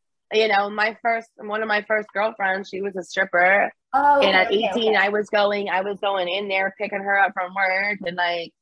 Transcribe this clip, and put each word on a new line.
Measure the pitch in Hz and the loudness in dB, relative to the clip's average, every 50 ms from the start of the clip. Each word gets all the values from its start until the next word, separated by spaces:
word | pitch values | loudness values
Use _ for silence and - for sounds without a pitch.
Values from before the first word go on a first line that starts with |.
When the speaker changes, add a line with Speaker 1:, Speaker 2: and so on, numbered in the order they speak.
| _ _ _ _ _ - | _ _ _ _ _ -4
Speaker 1:
you | 214 220 220 220 | 0 0 2 2
know, | 202 196 202 202 | 2 0 0 0
my | 208 208 214 226 208 - | -2 -2 -2 -2 -2 -2
first, | - 233 233 226 226 _ _ | -2 -2 -2 -2 -4 _ _
one | - 220 208 208 214 | -14 -10 -6 -4 -4
of | 220 220 | -2 0
my | 208 208 | -2 -2
first | 208 - 220 214 208 - | 0 -2 -2 -2 -2 -4
girlfriends, | - 196 214 220 220 - 196 190 190 196 196 - | -4 -2 -2 -2 -2 -2 -2 -2 -2 -2 -6 -8
she | 196 185 | -8 -8
was | 196 202 185 | -6 -6 -6
a | 190 | -8
stripper. | 175 - - 190 190 190 - 175 180 185 196 202 131 - - _ _ _ | -10 -8 -4 -4 -4 0 2 4 4 4 4 4 2 0 -4 _ _ _
Speaker 2:
Oh, | - 277 285 294 285 285 | 0 2 4 4 6 6
Speaker 1:
And | 233 | 4
Speaker 2:
okay, | 196 | 4
Speaker 1:
at | 190 185 180 - | 4 4 2 2
Speaker 2:
okay, | 196 214 226 | 2 0 0
Speaker 1:
eighteen, | 202 185 240 226 214 214 | 0 -2 0 0 2 2
Speaker 2:
okay. | 196 190 | 2 2
Speaker 1:
I | 202 | 2
was | 208 208 208 - | 2 0 -2 0
going, | 214 208 202 202 208 202 202 190 | 2 2 2 2 0 -2 -2 -2
I | 175 185 | -2 -2
was | 190 202 196 180 | -2 -2 -4 -4
going | 208 196 196 190 175 175 | -2 -2 -2 -2 -2 -2
in | 185 202 208 196 | -2 -4 -4 -2
there, | 190 190 196 196 - - | -2 0 0 -2 -4 -6
picking | 208 202 202 196 | -8 -6 -6 -4
her | 196 202 196 196 | -2 0 2 4
up | 196 180 - | 4 2 0
from | 190 180 180 185 | -2 -8 -6 -4
work, | 196 196 185 185 190 202 208 208 196 196 | -2 0 0 0 0 -2 -2 -4 -4 -6
and, | 175 180 | -8 -4
like, | 180 175 175 175 170 170 165 _ _ | -2 -2 -2 -2 -4 -6 -10 _ _